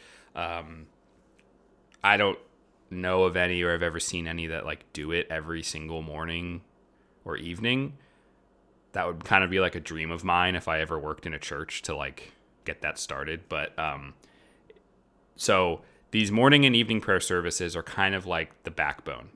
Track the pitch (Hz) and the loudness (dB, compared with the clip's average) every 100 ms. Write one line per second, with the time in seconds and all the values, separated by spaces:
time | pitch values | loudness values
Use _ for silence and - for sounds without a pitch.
0 | - - - - 85 85 80 80 80 _ | -20 -20 -16 -8 -6 -6 -10 -16 -20 _
1 | _ _ _ _ _ _ _ _ _ _ | _ _ _ _ _ _ _ _ _ _
2 | 101 101 101 - - _ _ _ _ 90 | 4 6 4 0 -8 _ _ _ _ -4
3 | 90 92 92 87 90 90 87 85 85 82 | 2 6 6 4 2 2 2 2 0 -2
4 | - 90 82 82 82 80 - 76 - - | -4 -4 -4 -6 -4 -6 -6 -8 -10 -10
5 | 76 85 - 80 78 85 78 78 78 80 | -2 -2 -2 -4 -4 -6 -6 -8 -6 -8
6 | 80 76 80 85 87 85 - _ _ _ | -6 -6 -6 -4 -6 -8 -12 _ _ _
7 | _ _ - 82 85 87 113 127 139 143 | _ _ -10 -8 -8 -4 0 0 -2 -8
8 | _ _ _ _ _ _ _ _ _ 98 | _ _ _ _ _ _ _ _ _ -4
9 | 87 82 - 98 92 92 90 87 76 80 | -4 -4 2 4 4 4 2 0 -8 -6
10 | 80 85 92 87 90 90 82 80 80 80 | -6 -4 0 2 2 0 -2 -2 0 -4
11 | 73 78 87 76 - 71 76 - - 73 | -6 -8 -8 -8 -8 -8 -8 -8 -6 -6
12 | 69 - - - _ _ - 78 76 - | -6 -10 -18 -20 _ _ -12 -6 -6 -6
13 | - 69 73 82 87 80 80 - 80 71 | -8 -6 -6 -8 -6 -4 -4 -4 -4 -6
14 | 69 - - _ _ _ _ - _ _ | -12 -18 -20 _ _ _ _ -20 _ _
15 | _ _ _ - - 98 90 78 - _ | _ _ _ -6 2 4 4 0 -8 _
16 | _ 107 104 107 131 147 139 120 117 110 | _ 0 2 6 8 8 8 6 2 0
17 | 107 95 - 90 85 - 87 87 - - | 2 0 2 0 0 -2 -2 -4 -6 0
18 | 95 98 92 85 82 - - 80 76 - | 0 0 -2 -4 -4 -8 -8 -2 -2 -2
19 | - 62 64 | -8 -10 -12